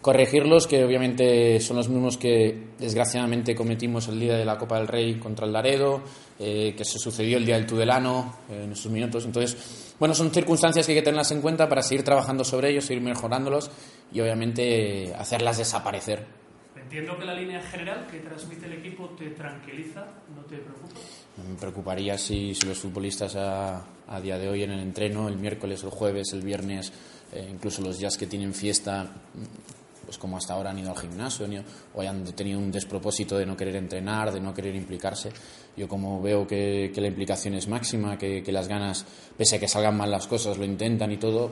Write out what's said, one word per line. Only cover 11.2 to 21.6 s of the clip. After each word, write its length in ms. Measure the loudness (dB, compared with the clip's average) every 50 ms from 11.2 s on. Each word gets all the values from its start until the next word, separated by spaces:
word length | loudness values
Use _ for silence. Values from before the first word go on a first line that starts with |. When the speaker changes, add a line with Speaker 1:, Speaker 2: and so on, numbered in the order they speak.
| 2 2
Speaker 1:
en 100 | 0 2
cuenta 260 | 2 0 4 4 6 6
para 140 | 6 2
seguir 200 | 2 2 2 2
trabajando 420 | 4 6 6 6 6 2 0 0 0
sobre 260 | 2 2 2 4 4
ellos, 160 | 2 2 0
seguir 160 | 0 -2 -2
mejorándolos 680 | 0 -2 -2 -2 -2 0 0 0 2 2 0 0 0 -2 -12 -16 -18 -20 -20 -20 -20 -6
y 100 | -2 0
obviamente, 880 | 0 2 2 0 0 0 0 2 2 4 4 4 4 2 0 -4 -4 -6
eh, 60 | -6
hacerlas 440 | -8 -4 -2 0 2 2 2 2 2
desaparecer. 840 | 0 0 -2 -2 -2 -2 -4 -4 -2 -2 -4 -4 -4 -12 -18 -20 -20 -20 -20 -20 -20 -20 -20
Speaker 2:
Entiendo 420 | -20 -16 -12 -10 -8 -8 -8 -8 -8
que 60 | -6
la 100 | -8 -6
línea 280 | -6 -6 -8 -8 -8
general 440 | -10 -10 -10 -10 -8 -8 -8 -8 -10 -12
que 100 | -12 -14
transmite 480 | -12 -12 -12 -12 -12 -14 -14 -14 -12
el 80 | -12 -12
equipo 340 | -12 -12 -14 -12 -12 -14 -14 -12 -12
te 120 | -12 -12
tranquiliza, 760 | -12 -10 -12 -12 -12 -12 -14 -14 -12 -12 -12 -12 -12 -12 -14 -14 -16 -20 -20 -18 -18
¿no 60 | -18
te 160 | -16 -14 -14 -14
preocupa? 360 | -14 -14 -16 -18 -18 -18 -18 -18 -18 -18 -20 -20 -20 -20 -18 -14 -12 -10
Speaker 1:
Me 60 | -10
preocuparía 600 | -8